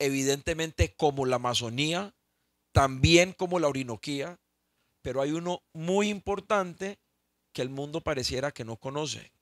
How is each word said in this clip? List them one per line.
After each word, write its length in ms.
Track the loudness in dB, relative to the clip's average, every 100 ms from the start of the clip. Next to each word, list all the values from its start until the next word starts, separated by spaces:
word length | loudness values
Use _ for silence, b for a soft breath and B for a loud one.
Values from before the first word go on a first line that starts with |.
evidentemente, 920 | 0 2 2 0 0 -4 -4 0 -2
como 300 | 2 2 2
la 120 | 0 2
Amazonía, 760 | 0 -2 -2 -2 0 -2 -6 _ _ _ _ _ _
también 600 | 2 2 4 6 8 6
como 280 | 2 -2 0
la 80 | 0
Orinoquía, 720 | 0 -6 -8 -6 -6 -8 -12 _ _ _ _ _ _
pero 220 | -6 0
hay 80 | 0
uno 320 | 0 -2 -4 _
muy 360 | -8 0 2 2
importante 920 | -2 -4 -4 0 0 0 -6 -10 -10 _ _ _ _ _
que 100 | -6
el 80 | -4
mundo 300 | -4 -6 -4
pareciera 500 | -4 -2 -2 -2 -4
que 140 | -6
no 120 | -10 -10
conoce, 560 | -8 -6 -6 -6 -14 _